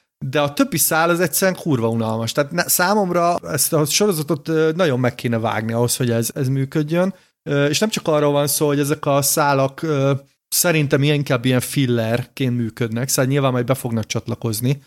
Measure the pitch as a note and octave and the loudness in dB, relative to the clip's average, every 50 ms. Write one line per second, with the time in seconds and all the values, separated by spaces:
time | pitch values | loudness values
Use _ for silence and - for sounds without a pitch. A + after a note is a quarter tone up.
0 | _ _ _ - - C3+ B2 D3+ D3 C#3+ D3 - C#4 - - D#3+ - - E3 D#3 | _ _ _ -12 -8 -4 -2 0 0 0 0 0 0 0 0 0 0 0 2 2
1 | E3 E3+ F3 E3+ F#3 E3 - - G3 F#3+ F3+ - - F3+ C#3+ A#2+ A2+ A2+ A2+ A#2 | 2 2 2 2 0 0 0 2 0 0 0 0 -2 -2 0 2 2 0 0 0
2 | A2+ A2+ A2+ A2+ A2+ A2+ - - D3 C#3 E3 E3+ F3 - - - F3+ F3+ G#3 A3 | -2 -2 -2 -2 -4 -4 -2 -2 -2 -2 -2 -2 -2 0 0 0 2 2 2 2
3 | G3+ F3+ F3 F3 E3+ E3+ F3 F3 - E3+ E3+ C#3+ - - - D3+ D#3 D3 - - | 0 0 0 0 0 0 0 -2 -4 -4 -4 -2 -2 0 2 0 0 2 0 0
4 | G#3 G#3+ F#3 D3+ D3+ C#3+ E3+ D3+ - - D#3+ D#3 D#3+ D#3+ D#3+ E3+ F#3+ D#3+ B2+ B2 | 2 2 0 0 -2 -2 -4 -4 -4 -2 0 0 2 2 2 2 2 2 2 2
5 | B2+ B2 A#2+ - - B2 A#2 A2+ A2 A2 G#2 G#2+ A2 A2+ A2+ A#2 A#2+ A#2+ - - | 0 0 -2 -2 -2 -2 -2 0 0 -2 -2 -2 -2 -2 0 0 0 0 0 0
6 | C3 A#2+ A#2 A#2 A#2 - - D#3+ C#3+ B2+ C3+ C3+ C3+ C3+ - D#3+ D3+ D3 D#3+ F3 | 0 0 0 0 -2 -2 -4 -4 -2 -2 -2 -2 -2 -2 -2 -2 -2 0 0 0
7 | F#3 G3 F#3+ - _ _ _ _ - - D3 C#3+ C#3+ C#3+ D3+ - G#3+ G#3+ - - | 0 0 -2 -6 _ _ _ _ -8 -4 0 0 2 2 0 0 -2 -2 -2 -2
8 | - - D#3 D3+ D3 D3 C#3+ C#3+ C#3+ D3 - - D#3+ D3 C#3+ C#3+ D3 C#3 D3+ D3 | -2 0 2 2 2 2 2 2 0 0 0 0 0 2 2 2 0 0 -2 -2
9 | - D3 C#3 C#3+ C#3 - - E3 D3+ C#3+ C#3+ C3+ C3+ C3+ C3+ - - D#3+ D3+ C#3 | 0 0 2 2 2 2 2 2 2 2 4 2 2 0 -2 -4 -4 -2 0 2
10 | C3+ C#3 C#3 C3+ - _ _ _ _ - - - - F3+ E3 D#3 D3 C#3 D3+ C#3 | 2 2 0 0 -4 _ _ _ _ -6 -2 0 2 2 2 2 2 2 2 2
11 | C#3 D3 D3+ D3 D3 - C#3+ B2 A#2 B2+ B2+ B2+ - - - D3 C#3 A#2+ A#2+ A#2 | 2 2 2 0 0 0 -2 0 2 2 2 2 0 0 0 0 2 2 2 0
12 | A2+ A2 A#2 A#2+ B2+ - - - C3+ B2+ A#2+ B2 A#2 A2 - - B2+ A2+ A2+ A#2 | 0 0 0 -2 -4 -6 -6 -4 -2 -2 0 0 -2 -4 -4 -4 -4 -4 -2 -4
13 | B2+ C3+ - - C3+ B2+ C3+ C#3+ C#3 C3+ B2+ B2+ B2+ A#2 C3+ - - B2+ A2+ A2+ | -4 -2 0 0 0 0 2 2 2 0 0 0 0 0 -2 -2 -4 -4 -4 -4
14 | G#2+ - - A#2 - - A#2 - - A#2+ G#2+ G2+ A#2+ B2 C#3+ C#3 - | -4 -4 -6 -6 -6 -6 -6 -4 -4 -4 -4 -2 0 -2 -2 -2 -6